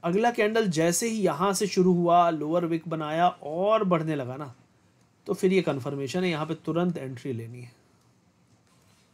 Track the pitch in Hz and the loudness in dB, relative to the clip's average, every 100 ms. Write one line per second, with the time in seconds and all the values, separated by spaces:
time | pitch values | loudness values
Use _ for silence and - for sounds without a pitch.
0 | 175 185 240 233 208 220 220 156 165 170 | 0 2 2 2 2 2 0 2 2 2
1 | 233 220 185 147 196 190 202 196 180 175 | -2 0 0 2 0 0 0 2 4 4
2 | 170 175 170 160 147 175 170 165 170 160 | 4 6 4 2 -2 0 0 -4 -4 -6
3 | 151 160 180 - 143 160 202 220 202 170 | -4 2 0 0 -8 -2 2 2 2 0
4 | 156 147 123 131 143 - _ _ _ _ | 0 -4 -6 -8 -12 -16 _ _ _ _
5 | _ _ - 185 190 190 170 143 131 139 | _ _ -8 0 2 2 2 -2 -4 -6
6 | 139 180 185 156 156 156 - 160 180 160 | -4 -2 -2 -2 -4 -6 -4 -2 -2 -2
7 | 135 127 143 113 113 123 120 _ _ _ | -8 -10 -8 -8 -8 -14 -18 _ _ _
8 | _ _ _ _ _ _ _ _ _ _ | _ _ _ _ _ _ _ _ _ _
9 | _ | _